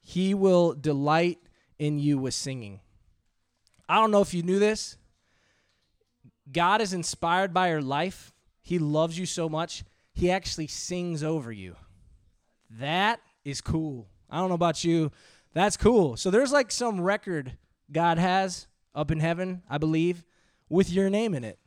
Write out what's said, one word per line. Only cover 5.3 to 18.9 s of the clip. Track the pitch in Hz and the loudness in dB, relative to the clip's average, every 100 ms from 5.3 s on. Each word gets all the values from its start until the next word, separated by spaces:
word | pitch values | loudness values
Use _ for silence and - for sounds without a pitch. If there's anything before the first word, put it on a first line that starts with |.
| _ _ _ _ _ _ _ _ _ - _ - | _ _ _ _ _ _ _ _ _ -20 _ -8
God | 139 170 214 | 0 2 2
is | 208 | 0
inspired | 180 165 - 170 180 190 | -4 -6 -4 0 0 2
by | 175 180 | 2 2
your | 160 | 0
life. | 131 143 180 - - _ _ _ | -2 -2 -4 -6 -20 _ _ _
He | - 175 | -4 -2
loves | 147 151 165 165 | 0 0 0 -2
you | 185 | -8
so | - 165 | -4 -4
much, | 156 170 - - _ _ | -4 -6 -10 -16 _ _
he | - 175 | -2 0
actually | 185 185 - 156 | 0 -4 -8 -8
sings | - - 180 175 160 | -8 -8 -6 -4 -4
over | 156 160 117 | -2 -4 -6
you. | 107 92 85 - - - - _ _ _ _ _ | -12 -14 -16 -20 -20 -20 -20 _ _ _ _ _
That | 110 139 175 202 233 _ _ | -10 -4 0 0 -2 _ _
is | 143 135 | -10 -10
cool. | - 160 156 127 101 _ _ | -4 -4 -4 -8 -14 _ _
I | 151 | -4
don't | 185 | -2
know | |
about | 175 175 156 | 2 0 0
you. | 170 165 156 - - _ _ | 0 2 0 -4 -20 _ _
That's | 156 202 - | 0 0 2
cool. | - 240 165 113 | 4 6 4 0
So | 190 | 2
there's, | 202 269 | 2 4
like, | 285 240 | 2 0
some | - 240 196 | -2 -2 -2
record | 180 208 - 165 127 - _ _ _ | 0 -2 -2 -6 -6 -14 _ _ _
God | 147 170 165 | 0 2 4
has | 180 185 190 180 - _ _ | 2 2 0 -6 -16 _ _